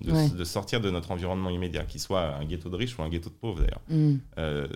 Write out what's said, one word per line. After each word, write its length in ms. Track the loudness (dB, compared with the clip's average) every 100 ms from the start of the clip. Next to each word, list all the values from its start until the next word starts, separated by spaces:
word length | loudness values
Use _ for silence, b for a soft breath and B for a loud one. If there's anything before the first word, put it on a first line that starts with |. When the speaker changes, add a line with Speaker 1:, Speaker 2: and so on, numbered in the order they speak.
Speaker 1:
de, 100 | 2
Speaker 2:
Ouais. 180 | 4 4
Speaker 1:
de 140 | 2
sortir 360 | -2 -4 -2 0
de 100 | 2
notre 200 | 0 -2
environnement 400 | -2 -2 0 0
immédiat, 340 | -2 -2 -4
qu'il 160 | -4 -6
soit 360 | 0 2 2 0
un 80 |
ghetto 240 | -4 -4 -4
de 60 | -4
riches 200 | -4 -4
ou 40 |
un 60 | -4
ghetto 200 | -4 -6
de 40 |
pauvres, 260 | -8 -4 2
d'ailleurs. 200 | 2 2 0
Speaker 2:
Mm. 300 | 4 6 4 0 -4
Speaker 1:
Euh, 300 | -2 0 -2